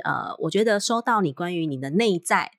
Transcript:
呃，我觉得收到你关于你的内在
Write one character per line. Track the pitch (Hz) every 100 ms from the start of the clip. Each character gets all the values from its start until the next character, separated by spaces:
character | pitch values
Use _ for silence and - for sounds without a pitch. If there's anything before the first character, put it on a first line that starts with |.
呃， | 156 135 - -
我 | 160
觉 | 196
得 | 220 208
收 | - 233
到 | 240 226
你 | 170
关 | 135 175 175
于 | 160
你 | 131
的 | 135
内 | 170 226 175
在 | - 196 -